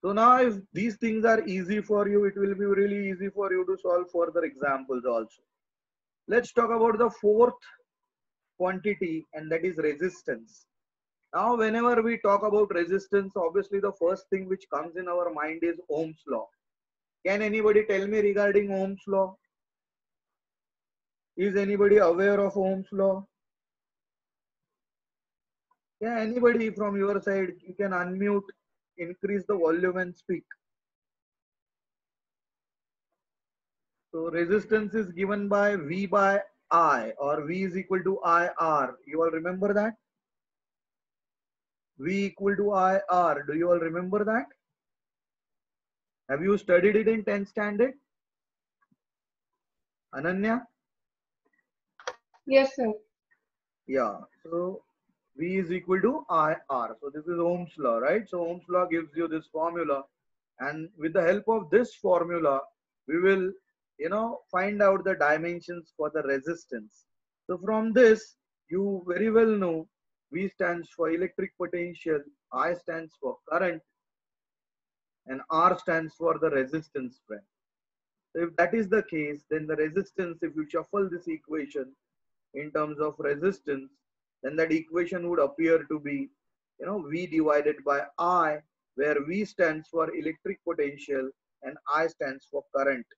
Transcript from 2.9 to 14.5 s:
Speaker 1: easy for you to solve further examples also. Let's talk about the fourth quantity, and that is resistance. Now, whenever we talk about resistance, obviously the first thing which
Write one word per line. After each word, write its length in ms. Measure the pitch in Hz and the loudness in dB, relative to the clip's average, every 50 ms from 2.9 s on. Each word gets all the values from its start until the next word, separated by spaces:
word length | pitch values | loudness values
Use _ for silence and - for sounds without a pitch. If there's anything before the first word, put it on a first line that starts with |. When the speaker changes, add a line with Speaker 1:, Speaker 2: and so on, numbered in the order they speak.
| 202 202 202 196 | 0 -2 -4 -4
Speaker 1:
easy 200 | 190 175 196 196 | -4 -6 -6 -8
for 240 | - 202 202 196 185 | -4 -4 -2 0 0
you 120 | 185 185 185 | 0 0 -2
to 100 | 190 190 | -4 -4
solve 260 | - 180 175 175 180 175 | 0 0 0 0 0 -2
further 320 | - 170 170 160 160 175 165 | -2 -2 -2 0 0 -2 -2
examples 640 | 139 135 131 143 143 139 135 135 131 135 123 120 | -2 -4 -4 -2 -2 -2 -2 -4 -6 -6 -4 -2
also. 380 | 127 117 113 110 110 _ _ _ _ _ _ _ _ _ _ _ _ _ _ _ _ _ _ _ - | -2 -2 -2 -4 -6 _ _ _ _ _ _ _ _ _ _ _ _ _ _ _ _ _ _ _ 0
Let's 240 | 190 240 240 - | 2 2 2 2
talk 200 | - 240 233 220 | 0 0 2 2
about 260 | 233 226 226 233 220 214 | 2 2 4 2 4 4
the 120 | 240 226 - - | 2 0 0 2
fourth 320 | - 208 208 214 240 247 247 - - - - _ _ _ _ _ _ _ _ _ _ _ _ _ _ _ _ _ | 2 4 6 6 6 4 4 -2 -20 -20 -20 _ _ _ _ _ _ _ _ _ _ _ _ _ _ _ _ _
quantity, 680 | 180 185 190 185 - 208 202 - 190 170 160 160 151 _ - | -2 -2 -2 -2 -2 -4 -2 -2 -4 -4 -4 -6 -8 _ -14
and 160 | 151 156 156 | -12 -6 -4
that 140 | 160 165 165 | -4 -2 -2
is 140 | 185 175 156 | -2 -4 0
resistance. 880 | 156 151 147 143 165 185 - - _ - 131 113 113 110 _ - _ _ _ _ _ _ _ _ _ _ _ _ _ _ - | -2 -2 -2 -2 -4 -6 -6 -6 _ -8 -8 -8 -8 -20 _ -20 _ _ _ _ _ _ _ _ _ _ _ _ _ _ -4
Now, 200 | 170 196 226 240 | 0 0 2 2
whenever 460 | 233 220 220 214 233 233 240 240 233 | 2 2 0 2 2 2 4 4 4
we 160 | 226 233 233 226 | 2 0 -2 0
talk 240 | - 202 202 202 | 2 2 2 4
about 320 | 202 214 202 208 214 196 196 | 2 2 4 4 2 2 2
resistance, 600 | 170 170 165 190 196 196 - - 202 196 190 - | -2 0 0 -2 -2 -2 0 0 0 0 0 -4
obviously 440 | 202 175 165 165 202 190 - 202 196 | -2 -2 0 0 -2 -2 0 -4 -2
the 120 | 196 202 185 - | -2 -2 -2 0
first 240 | 170 170 190 185 - _ | 0 0 0 -2 -4 _
thing 180 | 196 190 190 | -4 -4 -2
which 160 | 185 | -4